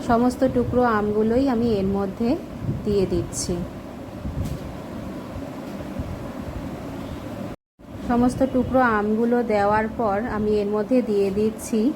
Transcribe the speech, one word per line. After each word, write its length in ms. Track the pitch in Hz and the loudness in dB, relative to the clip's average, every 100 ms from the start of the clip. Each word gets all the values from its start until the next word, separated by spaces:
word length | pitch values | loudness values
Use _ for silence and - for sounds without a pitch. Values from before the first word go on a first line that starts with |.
| - | 2
সমস্ত 360 | 233 247 247 262 | 4 4 4 2
টুকরো 280 | 254 233 240 247 214 | 2 2 4 4 4
আমগুলোই 460 | 208 208 220 233 277 | 2 2 4 4 4
আমি 180 | 233 233 | 2 2
এর 140 | 208 196 | 2 2
মধ্যে 420 | 196 196 190 233 339 - - - - | 0 -2 0 0 0 -2 -8 -4 -2
দিয়ে 220 | - 202 185 | 0 2 2
দিচ্ছি। 480 | 175 160 - - 175 180 - - - - - - - - - - - - - - - - - - - - - - - - - - - - - - - 294 269 - - - - - - _ _ - - - | 0 -2 -4 -4 -4 -4 -10 -12 -12 -12 -8 -6 -4 -4 -4 -8 -10 -10 -10 -8 -10 -10 -10 -10 -10 -10 -10 -10 -6 -6 -6 -8 -8 -8 -8 -8 -8 -10 -10 -8 -10 -10 -8 -10 -10 _ _ -16 -8 0
সমস্ত 320 | 240 247 247 269 | 4 4 2 0
টুকরো 280 | 262 - 254 247 214 | 2 2 4 4 4
আমগুলো 400 | 208 214 233 240 226 | 2 2 4 2 2
দেওয়ার 380 | 208 202 214 220 220 | 2 4 2 0 -2
পর 200 | 220 196 233 | 0 0 -2
আমি 220 | 208 214 214 | -2 2 2
এর 140 | 202 | 2
মধ্যে 280 | 208 202 254 | 0 2 2
দিয়ে 260 | 214 208 196 | 2 2 2
দিচ্ছি 480 | 190 214 220 - 220 226 | 2 0 0 -2 2 2